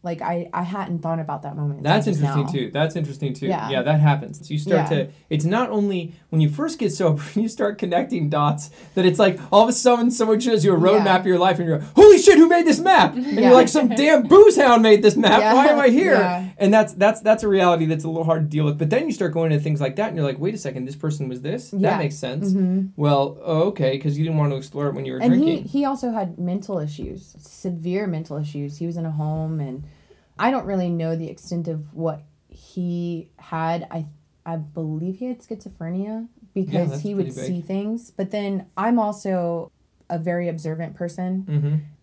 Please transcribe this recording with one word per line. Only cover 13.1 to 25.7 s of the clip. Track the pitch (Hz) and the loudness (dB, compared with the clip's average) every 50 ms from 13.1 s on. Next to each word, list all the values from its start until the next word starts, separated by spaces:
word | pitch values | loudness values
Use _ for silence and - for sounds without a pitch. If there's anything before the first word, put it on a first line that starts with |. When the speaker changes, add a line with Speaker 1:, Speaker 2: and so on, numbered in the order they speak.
| - | 2
Speaker 2:
And | 247 247 | -4 -6
Speaker 1:
Yeah. | 285 - 208 240 247 | -4 -2 2 6 8
Speaker 2:
you're | 247 | 8
like, | 262 254 240 | 8 8 6
"Some | - 311 277 233 | 4 2 2 2
damn | 233 220 277 302 311 262 240 | 2 2 4 4 4 4 4
booze | 208 330 392 415 440 - - | 6 6 8 8 8 6 6
hound | 285 262 240 233 226 | 6 6 6 6 6
made | 220 214 208 208 | 6 6 6 6
this | 214 - | 4 4
map. | - 233 196 208 220 | 4 2 4 4 4
Speaker 1:
Yeah. | 214 214 226 | 4 4 4
Speaker 2:
Why | 262 277 302 | 6 6 4
am | 302 294 | 4 4
I | 277 254 | 4 4
here?" | 233 277 381 370 285 | 4 4 2 4 2
Speaker 1:
Yeah. | 226 202 180 180 180 185 185 - - | 2 2 0 -2 -4 -6 -10 -6 -2
Speaker 2:
And | 202 196 208 | 2 4 4
that's, | 220 214 214 - | 4 2 2 0
that's, | 185 196 208 214 220 - | 0 2 2 2 0 2
that's | 214 220 220 226 | 0 0 2 2
a | 214 | 0
reality | 196 190 180 180 175 165 165 | 2 4 4 4 2 2 0
that's | 160 160 156 151 | -2 -2 -4 -4
a | 160 | -6
little | 160 165 165 | -6 -4 0
hard | 160 165 160 151 | 0 0 0 -2
to | 147 151 | -2 -2
deal | 151 151 | -2 -2
with. | 147 147 147 | -2 -2 -2
But | 165 151 | -2 0
then | 185 254 320 | 0 0 -2
you | 320 240 | -2 -4
start | - 196 165 151 | -4 -4 -4 -2
going | 165 165 160 151 | -2 -2 0 0
into | 143 147 | -2 -2
things | 160 151 143 | -2 -4 -2
like | 147 135 - | -4 -4 -4
that, | 185 208 - | -4 -6 -6
and | 170 165 | -4 -4
you're | 151 | -4
like, | 139 131 - | -4 -4 -4
"Wait | 147 190 220 | -6 -6 -6
a | 214 | -6
second, | - 143 127 131 127 | -10 -10 -10 -8 -10
this | 131 143 | -10 -12
person | - - 156 151 147 143 127 | -8 -6 -6 -6 -6 -8 -8
was | 127 123 | -10 -10
this? | 139 156 190 247 - - | -10 -10 -10 -10 -10 -10
That | - 196 | -6 -2
Speaker 1:
Yeah. | 185 - 180 | -2 0 0
Speaker 2:
makes | 156 160 143 147 | -2 -4 -6 -6
sense. | - - 127 127 151 196 196 190 | -8 -10 -8 -6 -6 -4 -2 -2
Speaker 1:
Mm-hmm. | 196 190 180 185 190 190 190 - | -2 0 0 -2 -2 -4 -6 -6
Speaker 2:
Well, | - 147 147 143 139 139 143 143 - - | -2 0 0 2 2 0 -2 -6 -10 -6
okay, | - 160 156 170 202 202 - 147 131 135 139 | -4 -2 0 0 -2 -2 -2 -2 -2 -2 -2
'cause | 143 156 143 143 | -4 -4 -4 -2
you | 160 | -4
didn't | 165 160 | -2 -2
want | 156 147 143 139 | -2 -2 -2 -2
to | - | -6
explore | - - - 143 147 143 | -10 -12 -8 -6 -6 -4
it | 143 | -4
when | 139 139 | -6 -8
you | 131 127 | -8 -8
were | 131 226 | -2 0
Speaker 1:
And | 247 247 | 2 2
he, | 247 | 2
Speaker 2:
drinking." | 294 330 330 285 - | 2 0 0 -2 -6
Speaker 1:
he | - | -6